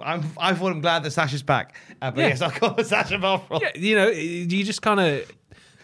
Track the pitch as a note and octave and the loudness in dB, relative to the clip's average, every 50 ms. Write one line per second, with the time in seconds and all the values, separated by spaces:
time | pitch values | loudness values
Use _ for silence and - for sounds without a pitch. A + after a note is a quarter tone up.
0 | - C#3+ E3 E3+ D3 D#3 D3+ - E3 F#3 F#3 E3+ F#3 F#3+ E3+ D#3 D3 E3+ E3 E3 | -6 -6 -4 -4 -4 -6 -4 -2 0 0 0 0 0 -2 -2 0 0 2 2 2
1 | D3 D3+ - E3+ D#3 C3 C#3+ C#3+ - - C3+ A#2 - - - - - - - - | 0 -2 0 0 0 0 -2 -4 0 2 2 2 0 -4 -12 -20 -20 -20 -14 -8
2 | C3 E3 - C4+ E4 - C3+ B2 F3 D3+ - - A3+ G#3 - A#3 A3 - G#3 - | -8 -6 -2 0 2 2 2 0 -2 -2 0 0 0 2 2 0 0 0 0 0
3 | - - G3 G3+ F#3 F#3+ F#3+ F#3 - - - D3+ - - - D3+ F3+ G#3+ G#3+ G3+ | 0 -2 -2 -2 0 0 0 0 -2 -4 -2 -2 -2 -2 -4 -2 0 2 4 4
4 | F#3+ A3+ G3+ D#3 D#3 E3+ E3+ F3 F3 E3+ F3+ G3 G3+ G#3+ - - - A3 G#3 G3 | 4 4 2 0 -4 -4 -4 -4 -2 -2 0 0 0 -2 -4 -2 0 2 2 4
5 | F3+ D#3+ C#3+ B2+ - - - _ _ _ - - - - _ _ | 4 2 2 0 -4 -10 -16 _ _ _ -20 -20 -20 -20 _ _